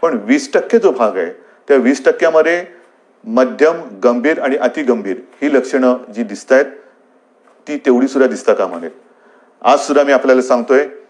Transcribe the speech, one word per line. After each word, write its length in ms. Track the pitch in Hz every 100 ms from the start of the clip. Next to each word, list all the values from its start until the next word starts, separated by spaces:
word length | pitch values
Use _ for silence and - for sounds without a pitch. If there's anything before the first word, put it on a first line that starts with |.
पण 180 | 165 131
वीस 300 | 104 143 -
टक्के 260 | 190 - 233
जो 120 | 185
भाग 260 | 139 110 95
आहे, 140 | 87 - _ _ _
त्या 100 | 139
वीस 280 | 120 135 -
टक्क्यामध्ये 600 | 151 165 160 156 175 180 - _ _ _ _
मध्यम, 580 | 113 117 127 107 151 170 147 98
गंभीर 360 | 120 120 127 160
आणि 180 | 139 135
अतिगंभीर 600 | 120 156 139 117 98 90 - _
ही 140 | 143 139
लक्षणं 420 | 127 139 127 123 - 104
जी 80 |
दिसतायत, 420 | 113 101 - 131 147 - - _ _ _ _ _ _ _ -
ती 100 | 147
तेवढी 300 | - 123 131
सुद्धा 220 | 139 131
दिसता 240 | 110 -
कामा 260 | 98 95 87
नयेत. 120 | 82 - _ _ _ _ _ _
आज 180 | - 139
सुद्धा 240 | - 143
मी 80 | 143
आपल्याला 300 | 139 135 127
सांगतोय 440 | 127 123 117 135 147 - -